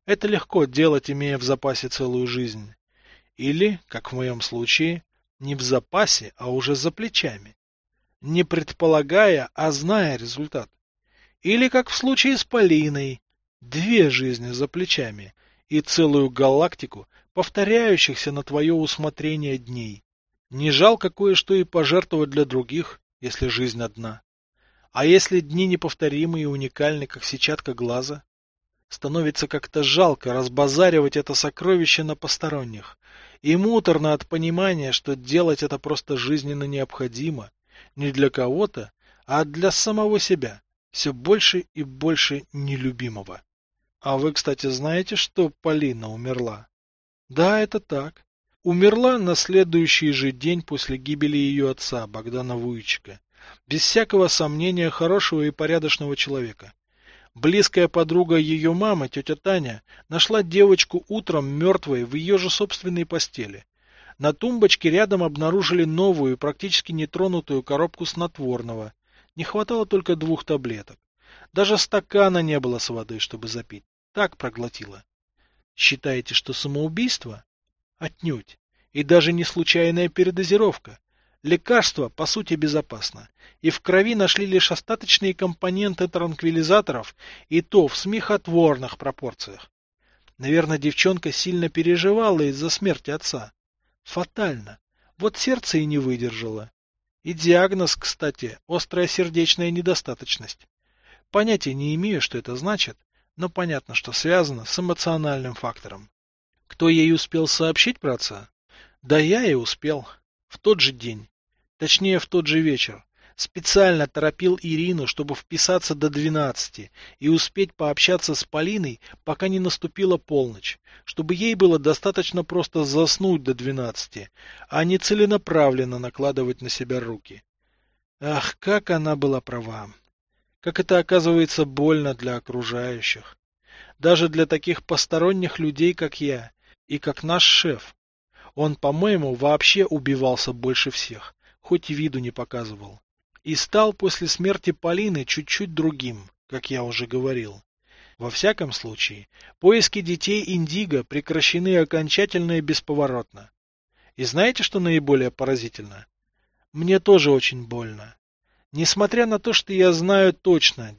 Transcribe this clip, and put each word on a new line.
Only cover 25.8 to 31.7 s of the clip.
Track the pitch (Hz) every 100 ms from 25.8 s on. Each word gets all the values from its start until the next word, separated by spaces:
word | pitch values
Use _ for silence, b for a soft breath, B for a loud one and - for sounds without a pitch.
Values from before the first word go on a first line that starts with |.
| 165 - 151 143 165 165
и | 147
уникальны, | 139 135 - 147 151 139
как | -
сетчатка | - 135 - 143 -
глаза? | 120 120 123 131 147 _ _ _ _ _ _ _
Становится | - 139 165 151 - 147
как-то | 147 - 151
жалко | 139 170 175 135 127
разбазаривать | 127 127 127 139 143 185 160 143 151
это | 139 139
сокровище | 147 - 185